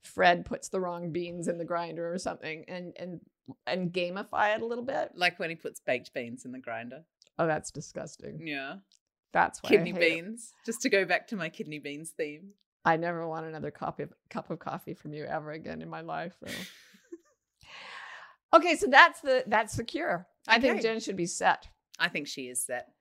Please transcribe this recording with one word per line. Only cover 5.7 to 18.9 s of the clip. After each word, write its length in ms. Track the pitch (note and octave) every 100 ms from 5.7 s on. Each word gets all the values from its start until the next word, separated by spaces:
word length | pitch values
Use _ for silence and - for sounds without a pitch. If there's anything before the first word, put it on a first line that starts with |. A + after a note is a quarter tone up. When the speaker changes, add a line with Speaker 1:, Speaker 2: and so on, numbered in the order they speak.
| -
Speaker 2:
baked 320 | - B2+ A#2+
beans 320 | C#3+ A#2+ B2 B2+
in 80 |
the 60 | B2+
grinder. 440 | B2+ A2+ A#2 C3+ E3 _ _ -
Speaker 1:
Oh, 80 | E3
that's 220 | D#3 -
disgusting. 760 | - - E3 D3+ - - D#3 D#3+
Speaker 2:
Yeah. 280 | C#3+ C3+ F#3+ _ _ _ _ _
Speaker 1:
That's 280 | F3 E3+ -
why 60 | -
I 40 |
Speaker 2:
Kidney 180 | G3 E3+
Speaker 1:
hate 100 | F3
it. 220 | E3 E3 F3
Speaker 2:
beans. 280 | A#3 - _ -
Just 160 | A3+
to 60 | C4
go 140 | G3+
back 240 | F3+ F3+ -
to 80 | G#3
my 140 | E3
kidney 300 | - D3 D3+
beans 320 | C#3+ C#3+ E3 -
theme. 340 | D3+ D3+ D3 - _ _ -
Speaker 1:
I 100 | D#3+
never 320 | E3+ E3+ E3
want 180 | D#3+ D#3+
another 260 | D#3 D3
copy 320 | - D3 -
of, 100 | D#3+ - _
cup 200 | - -
of 100 | D#3+
coffee 340 | - C#3+ -
from 200 | C#3+ D3+
you 120 | D3+ D3
ever 260 | D#3 D3+
again 300 | D#3 E3 D#3+
in 80 | E3
my 120 | D#3+
life. 320 | E3 D#3+ E3+ -
So. 60 | - -
<laughs> 40 | F#3+ - - - _ E4+ _ _ _ _ - - - - - - - - _
Okay, 240 | E4 F4 D#4
so 100 |
that's 320 | G4